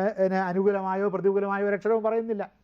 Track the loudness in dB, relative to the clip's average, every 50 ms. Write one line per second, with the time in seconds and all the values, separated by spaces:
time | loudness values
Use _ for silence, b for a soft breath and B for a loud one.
0 | 0 0 0 2 0 2 2 0 0 0 0 2 2 2 2 2 0 -2 -2 0
1 | 0 -2 -2 0 0 2 2 2 0 0 -2 0 0 0 -2 0 0 0 0 2
2 | 0 0 0 0 -2 -4 -4 -6 -6 -10 _ _